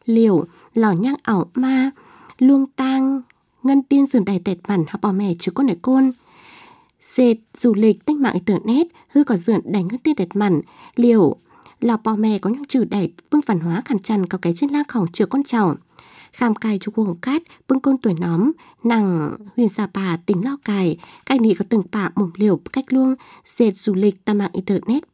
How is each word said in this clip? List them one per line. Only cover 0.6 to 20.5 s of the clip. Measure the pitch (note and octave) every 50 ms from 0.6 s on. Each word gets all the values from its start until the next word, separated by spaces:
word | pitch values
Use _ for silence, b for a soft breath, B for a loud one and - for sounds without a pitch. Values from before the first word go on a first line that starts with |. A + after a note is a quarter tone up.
| b b -
lò | A3+ A3 G#3+
nhang | F#3 E3 G#3 C4 C#4 - -
ảo | - A3 F3+ - - -
ma, | B3+ B3+ C4 C4 C4 C4 C4+ C#4 B B B B B B B B
luông | - B3+ C4 C#4 C4+ C4+ C4 _
tang, | - C4 C4 C4 C4+ C4 C4+ C4+ C4+ B3 _ _ _ _ _ _ _ -
ngân | C4 C#4 C#4 C4
tiên | - C#4 C#4 C#4
rừng | C4 - B3 F#3
đầy | F3+ G3+ F3+
tẹt | F3 G3+ F3+ F3 -
mặn, | - G3+ F3+ D#3 C#3+
học | - -
bò | - G#3
mẹ | F#3+ F#3+ G#3 G3 E3+ E3+
chứ | - F#3+
con | E3+ - C#4
nảy | B3+ E3+ -
côn. | - B3+ C4 C4 C4+ C4 B3 b b b b b b b b b b b b b b b b _
Dệt, | - - - - B3+ A#3+ A3+ A3+ _ _ -
du | - - A#3+ G#3+
lịch, | G3+ A3 A3 G3+ - _
tinh | D4+ D4+ D4
mạng | C4+ A3+ -
internet, | F3+ F3+ - G3 E3 - A3 A#3 C#4+ F4 E4+ b b b b
hư | - C#4 D4
có | - A#3
dượn | F3 E3+ A#3 A3 F3+ -
đầy | - F#3 G#3 F3
ngân | F3+ A3+
tiên | B3 - D#4 D4
tẹt | - F#3 F3 -
mặn, | G3+ G#3 G3+ F3 D3 B B B B B B B
liệu | - A#3+ A#3+ A#3 G#3+ F3 C#3 - b b b b b b b b _
lò | - A#3+ A3+ A3 -
bò | A3 A3
mẹ | G#3 A3 A3 G#3+ F#3+
có | - F#3+
nhang | A#3 C#4 C#4+
trừ | - - C4 G#3
đầy | E3+ - G3+ F3+ - - - _ _
vương | - D4 C#4+
văn | - G#3+ E3
hóa | D#3+ E3+ E3 G3+ -
khăn | - C4+ F#3+
chăn | - - A3 G3+ F#3
có | F3 -
cái | F3+ - E3+ E3+
trên | E3+ C#4+ C#4
la | C#4+ D4 D4
khổng | - - A#3+ F3 E3
chữa | - - G#3+
con | - - C#4 C#4+
cháu. | - - A3+ G#3 F3 C#3+ - b b b b b b b b b b _
Kham | - B3 A#3 G#3+
cai | - - A3 G#3 F#3+
chú | - G#3+ G#3+
cô | A3+ A3
hồng | G3 E3+
cát, | E3+ - B3+ C#4 E4 E4+ b b b b
bưng | - C4+ C4
côn | - C4+ C4+
tuổi | B3+ - A3+ E3+
nóm, | D#3+ F3 E3+ E3 E3 G#3 D4 D#4+ b b b b _ -
nàng | A#3 A#3 A3+ G#3 F#3+ F3 D#3+ D3+ D3 - - G#3+ G3+ -
huyền | - A#3+ G3+
xà | - - G#3 F#3+ -
bà, | G3 G3 F#3 E3+ E3+ -
tỉnh | - G#3 E3+ G3+
Lao | C4